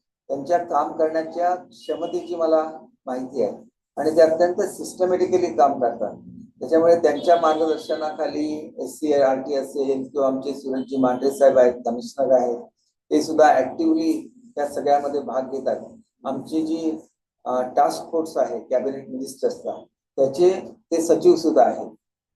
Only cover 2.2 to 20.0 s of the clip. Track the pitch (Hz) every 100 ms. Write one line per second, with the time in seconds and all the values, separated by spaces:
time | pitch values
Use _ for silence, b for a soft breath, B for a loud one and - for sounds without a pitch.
2.2 | 160 170 160 156 156 - - _ 131 127
3.2 | 131 139 101 - - _ _ - 156 160
4.2 | 160 165 175 180 185 - - - 180 180
5.2 | 180 180 175 151 139 135 120 - 104 -
6.2 | - 123 - _ 127 160 165 170 156 143
7.2 | 170 170 160 156 160 147 - 156 151 156
8.2 | 143 147 151 151 156 - 127 - 151 143
9.2 | 135 131 143 139 135 147 135 135 131 143
10.2 | 131 131 143 131 135 131 123 135 127 123
11.2 | 139 135 135 127 123 - 120 120 117 -
12.2 | 127 127 123 120 - _ _ _ _ 151
13.2 | 156 156 151 131 131 170 160 160 160 139
14.2 | - - - 147 143 147 139 143 143 143
15.2 | 120 127 127 135 120 110 - - _ _
16.2 | 127 - - 160 156 160 160 - - _
17.2 | _ _ 127 127 127 139 160 - - 165
18.2 | - 156 123 117 - 127 135 131 110 127
19.2 | 135 - - - 113 - - _